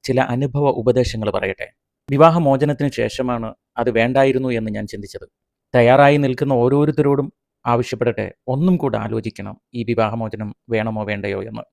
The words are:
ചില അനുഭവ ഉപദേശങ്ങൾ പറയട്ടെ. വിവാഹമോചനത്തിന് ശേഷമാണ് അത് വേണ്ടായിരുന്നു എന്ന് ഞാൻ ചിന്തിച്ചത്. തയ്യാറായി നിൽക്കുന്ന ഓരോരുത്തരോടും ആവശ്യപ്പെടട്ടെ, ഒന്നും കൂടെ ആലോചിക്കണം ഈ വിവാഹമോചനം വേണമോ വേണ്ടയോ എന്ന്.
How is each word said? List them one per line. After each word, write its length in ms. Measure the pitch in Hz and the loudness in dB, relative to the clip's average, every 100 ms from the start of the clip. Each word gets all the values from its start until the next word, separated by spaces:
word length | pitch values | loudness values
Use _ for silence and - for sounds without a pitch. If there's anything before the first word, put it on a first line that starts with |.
| - | -2
ചില 140 | 123 131 | -2 0
അനുഭവ 340 | 123 139 143 143 - | -2 -2 0 0 0
ഉപദേശങ്ങൾ 480 | 117 123 120 110 107 101 | 2 2 0 -2 -4 -2
പറയട്ടെ. 300 | 95 95 - _ _ _ - | -4 -6 -12 _ _ _ -4
വിവാഹമോചനത്തിന് 760 | 135 160 170 147 135 143 143 147 120 | 6 6 6 2 2 2 0 -2 -2
ശേഷമാണ് 500 | 113 - 127 120 110 - _ - | -4 -2 -4 -4 -6 -12 _ -4
അത് 100 | 117 113 | -2 0
വേണ്ടായിരുന്നു 520 | 120 131 135 131 131 117 | 0 2 2 2 -2 -4
എന്ന് 120 | 110 104 | -4 -6
ഞാൻ 80 | 104 | -8
ചിന്തിച്ചത്. 340 | 104 101 - - _ _ _ _ 123 | -12 -14 -16 -18 _ _ _ _ 4
തയ്യാറായി 420 | 120 131 143 147 | 6 8 6 4
നിൽക്കുന്ന 280 | 139 127 143 131 | 0 -2 -2 2
ഓരോരുത്തരോടും 680 | 120 139 151 151 139 139 139 _ _ _ 120 | 2 2 2 2 0 0 -2 _ _ _ -2
ആവശ്യപ്പെടട്ടെ, 540 | 117 120 117 120 110 104 - - | -2 -2 -2 -2 -2 -8 -10 -6
ഒന്നും 220 | 131 175 175 | 0 2 2
കൂടെ 140 | 139 110 | 0 -4
ആലോചിക്കണം 520 | 107 113 107 - 101 104 _ 120 | -4 -6 -6 -10 -14 -14 _ -8
ഈ 20 | 113 | -4
വിവാഹമോചനം 600 | 113 107 113 110 104 107 - _ | 0 0 -2 -6 -8 -10 -12 _
വേണമോ 280 | 113 113 107 104 | -2 -2 -4 -6
വേണ്ടയോ 300 | 104 101 98 107 | -6 -6 -6 -8
എന്ന്. 140 | 113 - | -12 -16